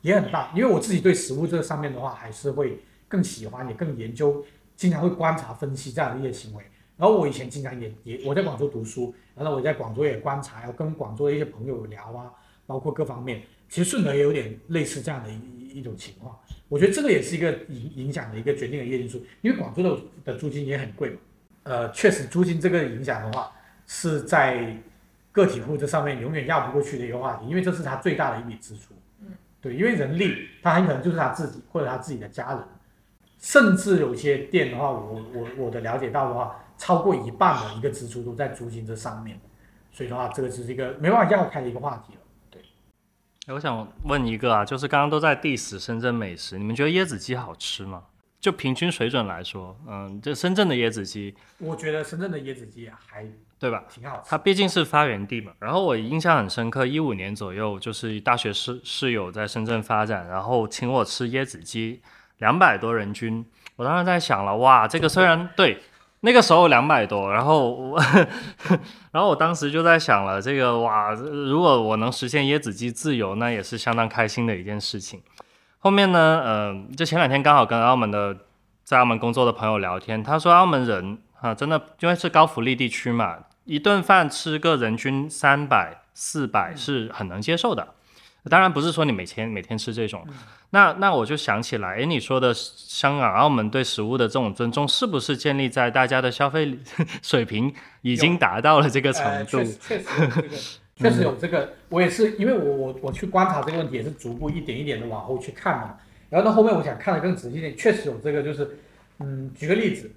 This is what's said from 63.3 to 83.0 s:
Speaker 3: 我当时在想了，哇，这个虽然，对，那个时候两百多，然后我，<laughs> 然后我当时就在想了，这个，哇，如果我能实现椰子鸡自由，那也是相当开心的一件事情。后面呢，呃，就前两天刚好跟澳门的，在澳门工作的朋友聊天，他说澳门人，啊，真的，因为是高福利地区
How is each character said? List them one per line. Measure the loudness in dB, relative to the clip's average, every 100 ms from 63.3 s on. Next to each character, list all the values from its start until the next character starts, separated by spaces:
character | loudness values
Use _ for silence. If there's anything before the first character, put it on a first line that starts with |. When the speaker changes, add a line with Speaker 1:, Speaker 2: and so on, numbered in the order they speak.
| -6 -8 _ -20 -6
Speaker 3:
我 |
当 | -2 0
时 | 2
在 | 0
想 | 2 0 2
了， | 6
哇， | 8 10 8
这 | 2
个 | 2
虽 | 6
然， | 6 6 0 4
对， | 4 2 -10 _ _ _
那 | 6
个 | 8
时 | 10
候 | 8 10
两 | 8 6
百 | 4 4
多， | 0 2
然 | 2
后 | 4 4 4
我， | -2 -4 0 6 6 6 -2 -14
<laughs> | -12 0 0 0 -20 -6
然 | 2
后 | 2
我 | 4
当 | 2
时 | 0 -2
就 | 2
在 | 6 6
想 | 6 4
了， | 4 -2
这 | -2 2
个， | 2 2
哇， | 2 2 0
如 | -4 -6 -6 0 4
果 | 6 6
我 | 4 2
能 | 0
实 | -2 -2
现 | 0 2
椰 | 2
子 | 0
鸡 | -6 -6
自 | -4 -2 -2
由， | -2 -2
那 | -2
也 | -2
是 | -6 -4
相 | 0 0
当 | 0
开 | 0 0
心 | 0 -2
的 | -2
一 |
件 | -6 -6
事 | -6 -8
情。 | -12 -18 _ _ -20 _ _ _
后 | 2
面 | 6 6
呢， | 8 6 6
呃， | 2 0 -2 -6 -10 -6
就 | 0
前 | 2
两 | 4
天 | 4
刚 | 6 6
好 | 6
跟 | 4
澳 | 4 4
门 | 2
的， | 0 -2 -6 _ _ _ _
在 | 2 4
澳 | 6
门 | 4
工 | 0
作 | 4 2
的 |
朋 | 2 0
友 | 0
聊 | -2 -4
天， | -4 -6
他 | -2 0
说 | 6
澳 | 8 8
门 | 4
人， | 2 -2 -4 -10 _ _
啊， | -4
真 | -2 0
的， | 0 -2 -2
因 | 0
为 | 2
是 | 4
高 | 6 6
福 | 4
利 | -2 0
地 | -2
区 | -2